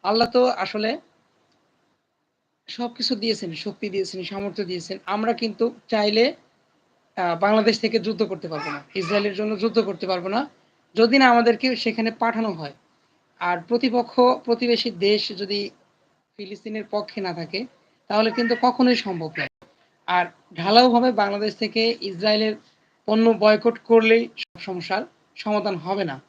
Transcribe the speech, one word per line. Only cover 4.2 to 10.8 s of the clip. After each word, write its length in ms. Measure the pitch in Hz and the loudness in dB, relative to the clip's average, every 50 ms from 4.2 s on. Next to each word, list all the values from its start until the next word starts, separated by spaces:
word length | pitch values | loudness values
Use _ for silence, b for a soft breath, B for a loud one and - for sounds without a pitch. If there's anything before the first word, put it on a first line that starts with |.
| 175 | -10
সামর্থ্য 400 | - 202 196 202 202 175 - 202 | -10 -8 -8 -8 -8 -6 -6 -8
দিয়েছেন। 320 | 175 185 175 170 - 185 190 _ | -6 -6 -8 -8 -10 -12 -12 _
আমরা 260 | - 196 208 220 226 | -6 -4 -2 -2 -2
কিন্তু 320 | 226 226 233 220 202 - 226 240 - - _ _ | -2 -2 -4 -6 -2 -2 -2 -2 -2 -8 _ _
চাইলে, 360 | 226 214 208 214 208 220 240 277 349 _ _ _ _ _ _ _ _ _ _ _ _ _ _ _ _ | -2 0 0 2 4 4 2 2 0 _ _ _ _ _ _ _ _ _ _ _ _ _ _ _ _
আহ, 180 | - 185 175 170 165 | -4 -2 -2 0 0
বাংলাদেশ 380 | 190 202 214 220 208 226 220 - | 2 4 4 4 4 2 0 2
থেকে 160 | - 214 226 226 | -2 -2 -2 -2
যুদ্ধ 240 | 175 214 214 175 220 | -2 -2 -2 -2 -4
করতে 240 | 175 190 160 - 165 | -4 -4 -10 -8 -10
পারবো 200 | 160 147 - 156 | -8 -8 -8 -8
না, 100 | 147 143 143 _ - | -8 -10 -12 _ -8
ইসরায়েলের 400 | 196 180 165 202 202 202 208 190 | -6 -4 -2 -2 -2 -2 -2 -4
জন্য 180 | 190 214 214 220 190 | -4 -4 -4 -4 -2
যুদ্ধ 200 | 196 226 - 226 208 190 | -2 0 0 0 0 0
করতে 180 | 190 156 - | -4 -8 -4
পারবো 220 | 185 185 180 175 190 | -4 -4 -4 -4 -4
না, 120 | 202 240 302 302 _ _ _ _ _ _ | -4 -4 -4 -6 _ _ _ _ _ _